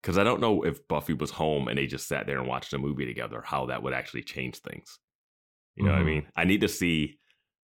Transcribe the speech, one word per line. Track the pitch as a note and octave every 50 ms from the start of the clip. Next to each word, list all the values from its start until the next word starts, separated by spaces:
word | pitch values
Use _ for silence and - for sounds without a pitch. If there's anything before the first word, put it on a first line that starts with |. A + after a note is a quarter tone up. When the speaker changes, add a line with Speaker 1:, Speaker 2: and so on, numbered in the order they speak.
Speaker 1:
'Cause | - - E2+
I | F#2+ G2+
don't | A2+ B2 E2+
know | A#2+ A2+ G#2 - -
if | E2 D#2 - _
Buffy | _ E2 D2 - - D#2
was | C2+ D2+ D2
home | - - D#2 D#2 D2+ C#2+ C2+
and | A1+ A#1+
they | C#2 C#2
just | B1 C2+ C2 -
sat | - - C#2 -
there | - C#2 C2
and | B1+
watched | B1+ B1 C2 - - -
a |
movie | C2+ C2+ C#2+ D2 C2 C#2
together, | A#1+ A#1+ B1 A#1+ A1+ A1+ A#1 -
how | - C#2+ C#2 C2
that | B1+ B1+ B1+ -
would | C2 C2
actually | C2 B1+ - - B1+ B1
change | - - - B1+ B1 - -
things. | _ - - - - - - - _ _ _ _ _ _ _ _ _ _ _ _ _ _ _
You | - G2+
know | F#2+
what | C#2+ D2
I |
Speaker 2:
Mm-hmm. | F2 D#2+
Speaker 1:
mean? | D#2 D2+ D2 - _
I | - E2+
need | F2+ G2 G#2
to | G2+
see, | F#2 - - F#2 F2 E2 D#2+ D2 C#2+ - _ _ _ _ _ _ _ _ _ _ _